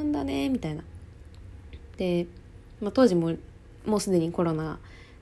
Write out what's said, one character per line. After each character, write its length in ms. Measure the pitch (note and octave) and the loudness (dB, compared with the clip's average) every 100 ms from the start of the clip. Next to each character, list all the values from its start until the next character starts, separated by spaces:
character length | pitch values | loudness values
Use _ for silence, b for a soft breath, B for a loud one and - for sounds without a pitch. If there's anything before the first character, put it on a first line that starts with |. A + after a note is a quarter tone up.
ん 80 | D4+ | 0
だ 120 | D4 | 0
ね」 240 | C#4 C#4 C#4 | 0 0 0
み 100 | B3+ | 0
た 100 | D#3+ | -2
い 60 | D3+ | -6
な。 80 | - - - - - - - - - - - - | -10 -16 -16 -18 -18 -18 -16 -16 -16 -16 -12 -2
で、 300 | F#3 F3 F3 - - - - - | 2 2 0 -8 -18 -20 -16 -6
ま 100 | G#3 | 0
あ、 20 | |
当 160 | C4 B3 | 6 8
時 80 | F3 | 8
も、 200 | E3 D#3+ - - - - | 2 -2 -8 -20 -20 -8
も 140 | - G#3 | 0 0
う 20 | |
す 120 | G3+ | 4
で 80 | F3+ | 4
に 120 | E3 | 4
コ 120 | F3 | 2
ロ 100 | E3+ | 2
ナ 260 | D#3 D#3 - B B B B | 2 -4 -8 B B B B